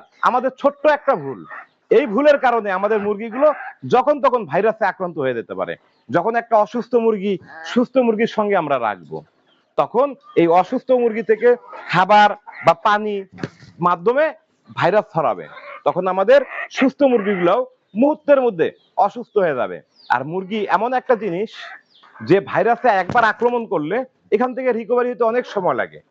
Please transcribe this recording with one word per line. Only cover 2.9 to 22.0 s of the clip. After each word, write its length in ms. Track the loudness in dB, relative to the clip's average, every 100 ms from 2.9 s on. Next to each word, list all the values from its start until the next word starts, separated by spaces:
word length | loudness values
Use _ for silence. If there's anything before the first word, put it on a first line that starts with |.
| 0
মুরগিগুলো 480 | -2 -4 -6 0 0 0 -6 -14 -2
যখন 280 | 0 2 2
তখন 200 | 0 0 -2
ভাইরাসে 380 | -2 0 0
আক্রান্ত 320 | -2 -4 -8 -4
হয়ে 200 | -4 -4
যেতে 160 | -6
পারে। 200 | -6 -6 -8 _ _ -4
যখন 240 | -2 0 -2
একটা 180 | 0 0
অসুস্থ 360 | 0 -4 -2
মুরগি 400 | 0 0 0 -2 -4 -8 -12
সুস্থ 300 | -4 -2 0 0
মুরগির 340 | 0 0 -2 -2
সঙ্গে 200 | 0 0
আমরা 200 | 0 -2
রাখবো, 400 | -2 -6 -10 -14 -14 _ _ _ _ -4
তখন 300 | -2 0 -2 -4 -4 2
এই 120 | 4
অসুস্থ 400 | 4 2 -2 0
মুরগি 300 | 0 0 -2
থেকে 260 | -2 2 2 2 -2 -18 -2
খাবার 420 | 0 4 6 4 2 -12 -2 0
বা 80 |
পানি 400 | 2 0 0 -2 -6 -8 -12 -14 -14 -20 -4
মাধ্যমে 440 | -2 0 0 0 0 -4 _ _ _
ভাইরাস 320 | -2 0 2 0
ছড়াবে, 340 | -2 -2 -4 -8 -18 -20 -8
তখন 200 | -4 -2 -2
আমাদের 340 | -2 4 4 2 -6 -12
সুস্থ 300 | -2 -2 2
মুরগিগুলোও 580 | 2 2 0 0 0 0 -2 _ _
মুহূর্তের 460 | 0 0 0 2 2
মধ্যে 280 | 2 0 -2 -4 _ -2
অসুস্থ 380 | -2 -2 -6 -2
হয়ে 200 | 0 0
যাবে। 180 | -4 -8 -14 _ -4
আর 160 | -2
মুরগি 360 | -2 -8 -6 -6 -2 -2
এমন 140 | 0
একটা 220 | -2 -2
জিনিস, 360 | -2 -2 -4 -6 -10 -18 -20 _ _